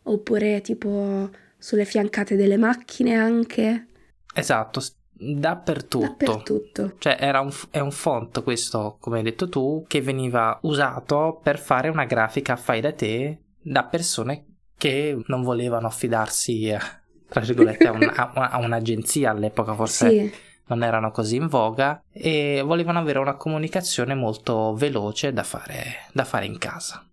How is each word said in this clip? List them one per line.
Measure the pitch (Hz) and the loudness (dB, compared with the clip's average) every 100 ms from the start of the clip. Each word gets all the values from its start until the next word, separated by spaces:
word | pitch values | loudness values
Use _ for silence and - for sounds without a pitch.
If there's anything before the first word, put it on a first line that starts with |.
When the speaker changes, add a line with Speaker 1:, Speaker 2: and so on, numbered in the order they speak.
Speaker 1:
Oppure | - 208 214 214 208 208 | 0 -2 2 2 2 0
tipo | 202 220 208 202 202 196 196 - _ _ | -2 -4 -2 -2 -2 -2 -4 -10 _ _
sulle | - 208 202 | -2 0 2
fiancate | 214 208 214 202 196 | 0 0 -2 0 4
delle | 202 202 | 6 6
macchine | 226 240 - - 247 | 4 2 -4 0 2
anche. | 226 226 233 233 - 220 233 - - _ _ _ | 4 4 2 2 0 0 0 -6 -20 _ _ _
Speaker 2:
Esatto, | - - 120 110 - | -4 0 0 0 -6
s-, | - _ _ - 113 143 156 | -6 _ _ -12 -6 0 0
dappertutto. | 175 - 147 - 131 269 - 277 | 0 -2 -4 -2 0 0 0 0
Speaker 1:
Dappertutto. | 107 - 214 - - 196 - | 0 0 -2 -2 -6 -6 -2
Speaker 2:
Cioè | 151 131 | -2 0
era | 139 135 | 2 0
un | 139 | -2
f-, | 139 - | -8 -6
è | 151 | -4
un | 143 | -4
font | 143 165 123 113 - | -2 0 0 -2 -4
questo, | 127 117 - 117 104 - | -2 -2 -2 -4 -4 -6
come | - 113 | -4 -2
hai | |
detto | 113 113 180 | -2 -4 -4
tu, | 147 131 156 160 | 0 0 -2 -2
che | 147 | -2
veniva | 131 131 127 120 113 110 | -2 -2 0 2 0 0
usato | 160 143 135 127 - 147 160 160 | -2 0 0 -2 -2 0 0 0
per | - 143 | -2 -2
fare | - 127 147 | 2 2 2
una | 160 127 | 0 0
grafica | 117 110 139 139 123 | 2 2 0 -2 -4
fai | - 117 | 0 0
da | 139 | 0
te | 160 107 113 143 156 _ _ 151 | -2 -2 -2 -4 -8 _ _ -2
da | 131 - | 0 0
persone | 165 170 - 113 143 - _ _ _ | -2 -2 -2 -4 -6 -10 _ _ _
che | 147 135 151 135 - | -2 0 -2 -4 -4
non | 127 | -2
volevano | 123 120 123 117 113 | 0 0 0 -2 -2
affidarsi, | - 120 113 110 - - 117 110 | -4 0 0 0 -2 -2 -2 -2
eh, | 104 - - _ _ _ | -2 -6 -12 _ _ _
tra | - | -2
virgolette, | 110 120 - 107 - | 0 6 6 8 4
a | |
un-, | - | 6
Speaker 1:
<laughs> | - | 2
Speaker 2:
a, | - 123 - 123 | 2 -2 0 0
a | 123 | 0
un'agenzia | 117 117 113 110 - 151 131 | 0 0 0 -2 -2 2 2
all'epoca, | 107 104 - 107 | 2 0 0 -2
forse | 107 110 - 240 | -2 -2 4 6
Speaker 1:
Sì. | 214 208 - - _ _ | 6 4 -6 -20 _ _
Speaker 2:
non | 120 | -2
erano | 117 110 110 | 0 0 0
così | 110 107 123 | -2 -2 0
in | 160 | 2
voga | 139 110 117 135 147 _ | 2 2 2 0 0 _
e | - 160 151 143 139 143 | -6 -2 0 0 0 0
volevano | 170 170 170 | 0 0 0
avere | 156 139 | 0 0
una | 135 139 | 0 -2
comunicazione | 156 156 156 190 175 - 123 135 | -2 -2 -2 -4 -2 -2 -2 0
molto | 113 110 - 113 110 | -2 -2 -2 0 0
veloce | 107 147 123 104 107 143 | 0 -2 0 -4 -4 -4
da | 127 | -4
fare, | - - - 139 123 - - | -6 -10 -10 -10 -10 -12 -6
da | - 123 | -4 -2
fare | 117 98 | -2 -4
in | - | -8
casa. | - - - - - | -8 -8 -12 -12 -20